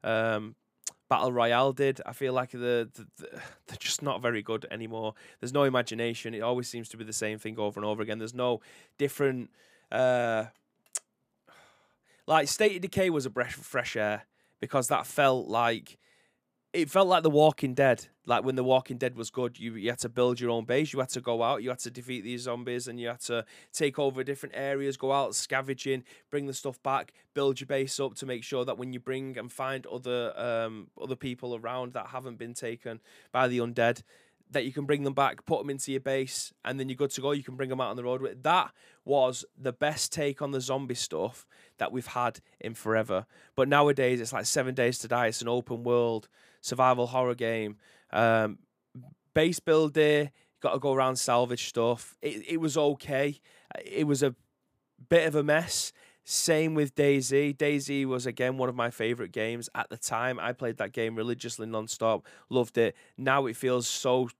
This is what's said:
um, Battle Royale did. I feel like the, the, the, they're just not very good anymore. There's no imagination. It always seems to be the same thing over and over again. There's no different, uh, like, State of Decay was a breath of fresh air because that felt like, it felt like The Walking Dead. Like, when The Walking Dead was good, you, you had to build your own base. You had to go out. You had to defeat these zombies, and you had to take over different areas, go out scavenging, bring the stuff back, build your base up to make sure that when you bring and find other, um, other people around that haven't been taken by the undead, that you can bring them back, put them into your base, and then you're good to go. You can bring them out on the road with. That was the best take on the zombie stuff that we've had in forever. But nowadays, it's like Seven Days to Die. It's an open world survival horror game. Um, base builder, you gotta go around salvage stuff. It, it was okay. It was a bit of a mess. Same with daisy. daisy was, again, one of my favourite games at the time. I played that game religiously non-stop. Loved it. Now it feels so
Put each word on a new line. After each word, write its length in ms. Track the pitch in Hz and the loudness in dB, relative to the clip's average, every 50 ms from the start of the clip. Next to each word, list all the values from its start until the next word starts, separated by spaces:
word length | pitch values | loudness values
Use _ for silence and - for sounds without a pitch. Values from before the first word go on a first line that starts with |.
| - | -2
um, 520 | 101 113 110 110 113 110 107 107 110 113 _ _ _ _ _ _ - - _ _ _ | 0 0 0 2 0 0 -2 -4 -8 -16 _ _ _ _ _ _ -14 -14 _ _ _
Battle 220 | 135 - - 127 | 2 2 2 2
Royale 400 | 123 120 117 117 120 120 131 139 | 2 2 4 4 4 4 4 2
did. 300 | 131 127 139 139 135 135 - | 2 2 0 0 0 -2 -8
I 60 | - | -14
feel 220 | 123 - 139 127 127 | -8 -4 -4 -2 0
like 180 | 127 127 127 | -2 -2 -4
the, 380 | - 123 120 120 120 120 113 - _ | -8 -4 0 0 2 0 0 -4 _
the, 140 | - 107 - _ | -20 -20 -20 _
the, 100 | - - - - - - - - _ _ | -18 -18 -16 -14 -14 -16 -16 -18 _ _
they're 100 | - - - | -18 -16 -8
just 220 | - - - - | -6 -4 -4 -2
not 200 | 147 143 - 107 | -2 -4 -4 0
very 200 | 123 120 120 107 | -2 -2 -2 -2
good 260 | 104 - 113 110 - - | -4 -4 -6 -6 -6 -8
anymore. 440 | - 113 113 110 113 113 110 107 107 - - - - _ | -10 -10 -10 -8 -8 -6 -6 -6 -8 -10 -20 -20 -16 _
There's 140 | - 123 131 | -10 -2 2
no 100 | 147 143 | 4 4
imagination. 720 | 135 127 123 120 - 113 110 117 117 117 - - 113 113 | 6 4 2 0 0 -4 -2 -2 -2 -4 -6 -8 -8 -6
It 80 | 104 | -2
always 260 | 110 117 127 123 123 | -2 0 0 0 -2
seems 220 | - - 120 113 - | -6 -8 -10 -10 -12
to 80 | - | -12
be 80 | 113 113 | -12 -10
the 80 | 110 107 | -8 -6
same 260 | - 110 107 107 107 | -4 -4 -4 -4 -6
thing 180 | - 110 110 | -8 -10 -4
over 220 | 107 107 104 98 101 | -2 -2 -2 -2 -2
and 60 | 104 | -4
over 160 | 107 107 110 | -2 -2 -2
again. 180 | 110 110 107 113 | -2 -4 -4 -6
There's 140 | 110 113 123 | -6 -8 -4
no 260 | 123 123 123 120 107 _ - - - - _ _ | -2 0 0 0 0 _ -16 -20 -20 -20 _ _
different, 540 | - 143 135 - - 147 135 131 127 113 - _ _ _ _ _ _ _ _ | -2 -2 -2 0 0 0 0 0 -2 -8 -10 _ _ _ _ _ _ _ _
uh, 560 | - 113 131 127 123 123 120 117 113 110 110 117 _ _ _ _ _ _ _ _ _ - _ _ _ _ _ _ _ _ _ _ - - - _ _ _ _ _ _ _ _ _ _ _ _ | -2 2 2 4 4 2 2 2 0 0 -2 -4 _ _ _ _ _ _ _ _ _ -12 _ _ _ _ _ _ _ _ _ _ -20 -20 -20 _ _ _ _ _ _ _ _ _ _ _ _
like, 220 | - 156 156 143 147 | 4 4 4 4 2
State 260 | - - 220 208 196 | 2 4 4 4 4
of 60 | 180 | 2
Decay 280 | 175 190 - 196 185 185 | -6 -2 0 2 2 2
was 160 | 165 147 127 | 2 0 -2
a 40 | 131 | -2
breath 280 | 104 127 120 - - | -2 -2 -4 -4 -6
of 80 | - - | -14 -14
fresh 300 | - - 131 117 - - | -4 -4 -2 -2 -2 -2
air 300 | 110 107 104 104 104 - _ _ _ _ _ _ _ | 0 0 0 0 -2 -6 _ _ _ _ _ _ _
because 300 | - 131 - 139 123 - | -8 0 0 0 2 2
that 180 | 147 98 - | 0 0 0
felt 400 | - - - 143 135 131 127 92 | -2 2 6 6 6 6 4 0
like, 500 | - 107 117 120 117 117 113 - - - _ _ _ _ _ _ _ _ _ _ _ _ _ _ _ | 0 0 2 2 2 2 0 -6 -14 -20 _ _ _ _ _ _ _ _ _ _ _ _ _ _ _
it 200 | - 175 165 147 | -2 -2 -2 4
felt 160 | - 190 196 | 4 4 6
like 160 | 180 185 170 160 | 6 4 4 6
The 80 | 160 | 6
Walking 420 | 147 147 151 156 147 - - 135 127 | 6 8 6 6 6 4 -4 -2 2
Dead. 340 | 135 139 135 117 - - - _ _ _ | 4 6 6 4 4 0 -20 _ _ _
Like, 160 | - 120 110 104 | 0 2 2 2
when 100 | 131 131 | 0 0
The 100 | 127 127 | 0 4
Walking 360 | 131 131 131 127 - 131 120 | 4 4 4 4 0 -6 -4
Dead 160 | 131 127 123 | -4 -4 -4
was 160 | 113 117 - | -6 -10 -8
good, 280 | - 127 127 120 120 - | -4 -4 -4 -4 -6 -8
you, 140 | 110 117 113 | -10 -10 -8
you 160 | 110 98 117 | -4 -4 -4
had 80 | 120 - | -2 -2
to 80 | - 117 | -6 -4
build 300 | 117 127 123 123 120 120 | 0 2 2 2 2 0
your 120 | 123 120 | -2 -2
own 140 | 117 117 113 | -2 -2 -2
base. 280 | 120 120 139 156 147 - | 0 0 0 0 0 -2
You 60 | 139 | -4
had 100 | 127 - | -4 -4
to 120 | - 127 | -4 -6
go 200 | 120 123 117 113 | -4 -2 0 0
out. 220 | 117 117 143 113 110 | 2 0 0 -2 -4
You 60 | 127 | -6
had 100 | 123 120 | -6 -6
to 100 | - 120 | -8 -12
defeat 340 | 117 127 120 127 127 120 95 | -12 -12 -10 -8 -10 -8 -8
these 180 | 117 123 120 | -8 -10 -8
zombies, 460 | 120 127 120 120 120 123 123 120 120 | -6 -6 -6 -6 -6 -6 -6 -6 -8
and 120 | 127 117 120 | -8 -10 -8
you 80 | 120 | -8
had 140 | 117 120 - | -8 -8 -8
to 220 | - - 120 117 110 _ - - - _ - | -6 -4 -4 -4 -4 _ -14 -20 -20 _ -4
take 240 | - 160 143 131 | -2 -2 0 0
over 260 | - 143 135 131 131 127 | 0 -2 0 0 -2 -6
different 300 | - 139 135 - 135 - | -6 -6 -8 -10 -12 -8
areas, 400 | 120 135 139 139 139 139 139 135 | -8 -4 -4 -4 -2 -2 -4 -4
go 160 | 131 - 135 | -2 -2 0
out 220 | 135 139 135 104 107 | 0 0 0 -2 -4
scavenging, 720 | - - - 131 131 135 131 135 127 - 135 135 127 123 - - - _ _ | -6 -4 -2 -2 -2 -2 -2 -6 -6 -2 -4 -4 -4 -4 -14 -20 -20 _ _
bring 160 | - 147 143 | -6 -4 -4
the 80 | 139 135 | -4 -8
stuff 260 | - - 139 127 - _ | -8 -8 -10 -10 -6 _
back, 300 | 135 135 135 - - _ _ _ _ _ | -2 -2 -2 -2 -6 _ _ _ _ _
build 260 | 143 139 139 135 - | 2 2 2 2 0
your 60 | 135 | -4
base 340 | 131 147 135 135 131 - - | -4 -2 -2 -2 -2 -2 -4
up 140 | 139 131 - | -4 -4 -4
to 100 | - 139 | -8 -8
make 160 | 131 127 120 117 | -8 -8 -8 -6
sure 220 | - 143 127 123 | -6 -4 -4 -2
that 120 | 131 117 | -2 -4
when 160 | 101 127 131 127 | -6 -6 -8 -8
you 60 | 120 | -10
bring 360 | - 127 131 131 135 135 127 117 | -6 -6 -6 -6 -6 -8 -10 -10
and 120 | 107 123 | -12 -12
find 360 | - - 131 131 135 135 - | -10 -8 -6 -6 -6 -6 -8
other, 520 | - 101 127 127 123 123 123 120 107 - - | -10 -10 -8 -4 -2 -2 -2 -2 -4 -4 -4
um, 500 | 110 120 117 113 113 113 110 107 95 - _ - | -2 -2 0 0 -2 -2 -6 -10 -14 -16 _ -12
other 140 | 82 127 131 | -8 -8 -6
people 400 | 123 - 139 123 120 - 123 120 | -6 -6 -8 -6 -6 -6 -8 -6
around 380 | 113 113 113 123 127 127 123 120 | -6 -6 -6 -6 -6 -6 -6 -6
that 120 | 123 101 - | -8 -10 -8
haven't 280 | 127 127 131 131 117 | -10 -10 -10 -10 -12
been 160 | 110 117 120 120 | -12 -12 -12 -10
taken 460 | - - 117 117 117 _ 120 113 113 _ _ - - - _ | -8 -8 -8 -8 -8 _ -12 -12 -12 _ _ -20 -20 -20 _
by 160 | - 127 131 | 2 4 4
the 100 | 127 123 | 4 4
undead, 460 | 123 117 120 117 120 117 117 113 - - _ - _ _ _ _ _ _ _ | 2 0 0 2 4 4 4 4 2 -6 _ -20 _ _ _ _ _ _ _
that 140 | - 143 117 | -4 -2 -2
you 60 | 135 | -2
can 140 | 127 147 143 | -4 -6 0
bring 180 | 143 147 147 139 | 0 0 2 2
them 100 | 139 135 | 0 2
back, 320 | 139 139 127 - - - | 2 2 2 2 -2 -4
put 140 | - 165 - | -2 -2 -2
them 120 | - 143 | 0 -4
into 200 | 139 135 - - | -6 -6 -4 -4
your 100 | 135 131 | -4 -2
base, 520 | 131 135 135 135 131 127 - - - - _ _ _ | 0 0 0 0 -2 -2 -6 -8 -10 -10 _ _ _
and 140 | - 131 135 | -6 -4 -4
then 80 | 131 | -4
you're 80 | 135 - | -6 -2
good 160 | - 147 135 | -2 -2 -2
to 100 | - - | -2 -4
go. 100 | 131 143 | -2 -2
You 120 | 147 143 131 | -2 -2 -4
can 120 | - 131 | -8 -6
bring 140 | 127 139 131 | -6 -4 -4
them 120 | 131 131 | -2 -4
out 80 | 127 110 | -2 -4
on 60 | 110 | -4
the 80 | 127 120 | -4 -4
road 180 | 123 127 127 | -4 -2 -2
with. 220 | 131 117 95 127 127 | -2 -6 -6 -2 0
That 280 | 151 170 185 - - _ _ _ - _ _ _ | 2 2 2 2 0 _ _ _ -20 _ _ _
was 380 | - 139 143 131 127 123 - - - _ | 0 2 4 4 2 2 -4 -12 -14 _
the 160 | - 131 131 123 | -6 -6 -6 -2
best 400 | _ 151 147 - - - - - | _ -2 -2 0 -2 -4 -4 -4
take 260 | 165 147 143 139 - | -2 -2 -2 -2 -4
on 120 | 147 139 | -6 -4
the 100 | 139 135 | -4 -4
zombie 320 | 127 127 131 135 139 123 123 | -2 -2 -4 -4 -4 -6 -6
stuff 540 | 120 - - 78 78 90 113 123 - - _ _ - - _ _ _ | -6 -6 -6 -4 -4 -4 -4 -6 -10 -20 _ _ -20 -20 _ _ _
that 120 | 110 - | -6 -4
we've 140 | - 127 120 | -4 -6 -8
had 340 | - - 127 123 120 113 - _ _ _ _ | -4 -4 -2 -2 -2 -2 -6 _ _ _ _
in 160 | - 110 113 | -12 -12 -12
forever. 500 | - - 110 110 110 110 110 98 92 120 _ _ - - _ _ | -6 -2 0 2 2 2 2 -2 -2 -2 _ _ -20 -20 _ _
But 120 | - 131 | 0 2
nowadays, 540 | 135 143 147 147 147 143 135 131 127 127 123 | 6 6 6 6 6 4 4 2 2 2 0
it's 120 | 113 113 135 | -2 -4 -6
like 120 | 110 110 | -4 -2
Seven 300 | - - 151 127 127 127 | 0 0 0 0 0 0
Days 240 | 131 123 120 123 - | 2 2 2 2 -2
to 80 | - | -4
Die. 200 | 110 120 120 120 | -2 0 2 2
It's 140 | 110 110 - | 0 0 -2
an 60 | 120 | -2
open 360 | 117 120 127 123 - 123 117 120 | -2 -2 -2 -2 -4 -8 -4 0
world 440 | 120 120 120 120 117 113 110 - _ _ _ _ _ _ _ | 2 2 4 4 2 0 -4 -6 _ _ _ _ _ _ _
survival 460 | - - 123 123 127 127 127 123 120 | -8 -6 2 4 6 6 6 4 2
horror 280 | 120 123 127 127 123 120 | 0 2 0 2 0 0
game. 420 | 120 117 113 113 113 110 104 104 _ _ _ _ _ _ _ | 0 -2 -2 0 -2 -4 -6 -8 _ _ _ _ _ _ _
Um, 460 | - 90 117 113 113 113 110 107 101 - _ _ _ _ _ _ _ 131 127 - - _ _ _ _ | 2 4 6 6 6 4 4 0 -2 -8 _ _ _ _ _ _ _ -20 -20 -20 -20 _ _ _ _
base 240 | 160 156 165 170 - | 2 4 4 2 0
builder, 640 | _ 165 156 160 160 151 143 156 151 151 151 147 147 | _ 4 4 6 4 4 4 4 6 6 6 4 2
you 60 | 143 _ _ _ _ _ _ | -2 _ _ _ _ _ _
gotta 180 | - - - - | -2 -2 0 0
go 140 | - 143 131 | 0 2 2
around 240 | 135 131 131 131 | 4 2 2 2
salvage 500 | 123 - - 123 120 123 120 123 120 - | 0 0 2 4 4 4 2 -2 -6 -6
stuff. 500 | - - 120 113 117 120 113 - - - _ | -6 -2 0 2 2 0 -2 -6 -18 -18 _
It, 220 | - 151 117 107 - | -6 -6 -6 -6 -6
it 100 | - 165 | -4 -4
was 180 | 165 160 156 135 | -2 -2 0 2
okay. 640 | 156 147 143 143 139 - - 143 131 139 143 143 - _ _ _ _ _ _ - - - | 4 2 2 2 0 -4 -2 0 0 0 0 -2 -8 _ _ _ _ _ _ -14 -14 -12
It 220 | - 98 117 156 | -6 -2 -2 2
was 160 | 147 143 127 143 | 2 2 2 2
a 120 | 135 123 _ _ _ _ _ _ _ _ _ _ _ _ _ 123 _ | 0 0 _ _ _ _ _ _ _ _ _ _ _ _ _ 0 _
bit 180 | 165 170 160 | 6 6 6
of 80 | 160 147 | 6 2
a 80 | 156 147 | 2 4
mess. 500 | 147 147 156 175 - - - - - _ _ - - _ _ _ | 4 4 2 2 0 -4 -4 -4 -6 _ _ -20 -20 _ _ _
Same 500 | - - - - 175 160 156 160 160 156 | -4 -2 0 4 4 4 4 4 2 2
with 220 | 151 147 135 _ | 2 0 0 _
daisy. 580 | - 143 143 143 139 127 123 135 139 147 147 139 | 4 6 6 6 4 2 4 4 4 4 2 0
daisy 520 | - 151 147 147 143 135 139 139 139 135 | 0 2 2 2 0 -2 -2 -2 -2 0
was, 200 | 131 127 127 123 | 0 -2 -2 -2
again, 320 | 127 117 - 127 127 131 | -4 -2 0 0 0 0
one 100 | 131 127 | 0 0
of 80 | 123 123 | -2 0
my 140 | 123 117 117 | 0 -2 -2
favourite 420 | 123 - 113 113 120 120 110 87 | 0 -2 -2 -2 0 -2 -4 -6
games 380 | - 107 107 113 117 120 117 - _ | -4 -4 -2 -2 -4 -6 -8 -8 _
at 160 | 120 - - | -6 -6 -6
the 80 | - | -8
time. 420 | - - - 120 113 120 127 127 107 | -8 -6 -4 -2 -2 -2 -2 -2 -2
I 140 | 80 120 123 | -4 -6 -4
played 240 | _ 131 117 113 | _ -4 -6 -2
that 140 | - 107 101 | -4 -6 -4
game 240 | - 123 113 113 113 | -2 -4 -4 -2 -2
religiously 500 | 110 110 120 120 123 - 120 117 - 110 | -4 -4 -4 -4 -6 -6 -10 -8 -8 -8
non-stop. 600 | 113 113 110 110 110 - - 113 113 110 101 - - - - _ _ | -6 -6 -6 -6 -6 -6 -2 0 0 0 0 -4 -12 -20 -20 _ _
Loved 280 | 127 127 120 117 _ | 0 0 0 2 _
it. 180 | 117 113 101 - _ - _ _ | 2 2 2 2 _ -20 _ _
Now 280 | - 131 135 131 139 139 | -4 0 2 2 2 2
it 100 | 120 117 | -2 -6
feels 320 | - - 127 127 123 120 | -2 0 0 0 0 0
so 420 | - - - - 131 123 127 127 117 - | -2 -4 -2 2 2 2 2 2 -2 -4